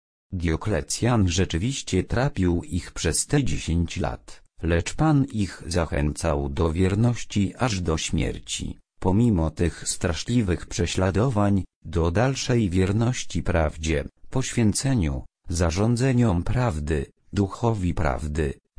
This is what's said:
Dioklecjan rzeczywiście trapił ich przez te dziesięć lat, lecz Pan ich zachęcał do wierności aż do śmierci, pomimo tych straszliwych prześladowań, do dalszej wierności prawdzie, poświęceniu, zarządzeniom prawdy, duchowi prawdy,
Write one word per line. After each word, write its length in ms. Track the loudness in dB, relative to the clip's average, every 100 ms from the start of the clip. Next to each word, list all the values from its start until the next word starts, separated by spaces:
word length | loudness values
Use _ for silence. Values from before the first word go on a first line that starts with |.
| _ _ _
Dioklecjan 960 | -4 -2 0 0 -2 -2 -2 2 4 4
rzeczywiście 720 | 2 0 0 -2 -4 -2 -2
trapił 600 | 0 0 0 0 0 0
ich 280 | -2 -6 -6
przez 360 | -4 -2 -2 0
te 160 | 2
dziesięć 540 | 2 0 0 0 0 -2
lat, 460 | -6 -6 -12 -20 -20 -6
lecz 320 | 0 0 0
Pan 320 | 0 4 4 2
ich 380 | -2 -4 -6 -4
zachęcał 840 | -2 0 0 0 0 0 0 -2
do 220 | 0 0
wierności 840 | 2 2 4 2 0 -2 0 0 0
aż 240 | -2 0
do 160 | 0 -2
śmierci, 800 | -2 -2 -2 -4 -8 -8 -8 -10 _ _
pomimo 520 | 0 4 4 4 0
tych 380 | 0 -2 -2 -6
straszliwych 760 | -2 -2 -2 -2 0 2 -2 -4
prześladowań, 1000 | -4 -2 0 0 2 2 2 2 2 -2 _ -6
do 260 | 0 0
dalszej 580 | 2 0 0 0 0 2
wierności 720 | 2 2 2 0 -2 -4 -4
prawdzie, 600 | 0 2 0 -2 -2 -2 -4 -12 -6
poświęceniu, 920 | -4 -2 2 2 2 0 0 0 -2 -8 _ -6
zarządzeniom 920 | 0 2 2 2 2 2 4 4 2
prawdy, 640 | 0 0 0 -2 -2 -2 -4 _ _
duchowi 600 | -2 -2 0 -2 0 0
prawdy, 600 | 0 0 0 -2 -2 -2 -4 _